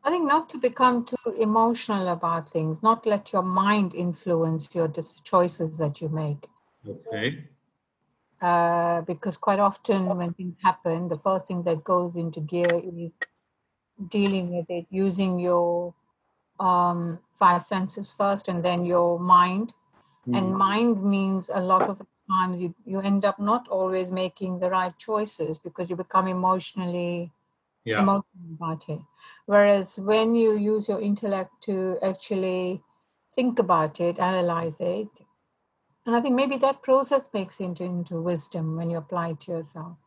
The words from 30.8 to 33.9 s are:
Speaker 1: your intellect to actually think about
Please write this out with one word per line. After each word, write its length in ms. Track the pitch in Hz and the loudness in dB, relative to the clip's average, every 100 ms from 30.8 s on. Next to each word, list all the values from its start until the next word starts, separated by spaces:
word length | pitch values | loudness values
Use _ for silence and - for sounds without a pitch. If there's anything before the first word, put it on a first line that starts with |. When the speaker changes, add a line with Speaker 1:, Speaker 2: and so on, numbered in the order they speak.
| 208 | -2
Speaker 1:
your 140 | 202 | -2
intellect 500 | 202 208 214 196 185 _ | 0 -2 -2 -4 -4 _
to 340 | - 190 185 185 | -6 -2 -2 -2
actually 800 | 190 190 - 196 185 185 180 185 _ _ _ _ _ | -2 -4 -4 -2 -2 -2 -2 -6 _ _ _ _ _
think 240 | - 254 247 | -2 0 0
about 400 | 190 170 156 | 2 4 2